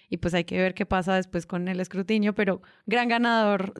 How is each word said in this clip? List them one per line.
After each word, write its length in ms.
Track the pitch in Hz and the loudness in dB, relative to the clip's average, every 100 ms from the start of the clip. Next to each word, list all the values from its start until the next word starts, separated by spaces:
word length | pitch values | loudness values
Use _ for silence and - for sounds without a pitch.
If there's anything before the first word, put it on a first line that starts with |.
| - | -10
Y 100 | 175 | -4
pues 180 | 175 175 | 0 0
hay 80 | |
que 160 | 170 185 | 0 0
ver 160 | 185 180 | 0 -2
qué 100 | 196 | -2
pasa 300 | 190 180 190 | 0 2 0
después 320 | 185 170 - | 0 -6 -6
con 200 | 180 180 | -6 -4
el 120 | 185 | -4
escrutinio, 560 | 180 185 185 220 208 208 | -4 -6 0 2 2 2
pero 260 | 196 185 - _ - | 0 -2 -6 _ -2
gran 220 | 233 240 | 0 2
ganador 640 | 233 240 226 208 202 190 | 2 4 4 4 2 -2